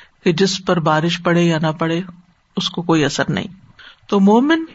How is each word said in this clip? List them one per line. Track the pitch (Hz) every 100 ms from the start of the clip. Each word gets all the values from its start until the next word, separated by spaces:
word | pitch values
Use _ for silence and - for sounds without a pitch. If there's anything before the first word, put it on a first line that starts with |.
| - _
کہ | 185
جس | 156 196 - -
پر | 175
بارش | 156 156 170 175
پڑے | 180 170
یا | 170 160
نہ | 160 156
پڑے | 160 165 190 - _ _ _ -
اس | -
کو | -
کوئی | 170 160 139
اثر | - 135
نہیں۔ | - - - - - - - -
تو | 202
مومن | 196 226 285 320 320